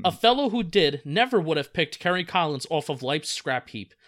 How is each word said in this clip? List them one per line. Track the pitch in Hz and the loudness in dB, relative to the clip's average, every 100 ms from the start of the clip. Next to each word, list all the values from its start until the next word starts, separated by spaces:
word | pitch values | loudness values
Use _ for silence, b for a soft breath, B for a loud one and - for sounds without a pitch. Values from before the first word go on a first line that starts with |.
A | 180 | -2
fellow | - 226 254 285 | 2 4 4 2
who | 233 | 0
did | 190 196 151 139 | 0 2 2 0
never | 143 160 262 247 | -4 0 2 2
would | 156 151 | 2 -2
have | 139 | -2
picked | - 175 - | -2 -4 -2
Kerry | 180 180 | -2 -2
Collins | 175 190 160 139 - | 0 0 0 -2 -2
off | 160 - | -4 -2
of | 139 | -6
life's | 127 151 - | -2 -4 -4
scrap | - - 127 - | -8 -4 -6 -6
heap. | 110 95 _ | -14 -14 _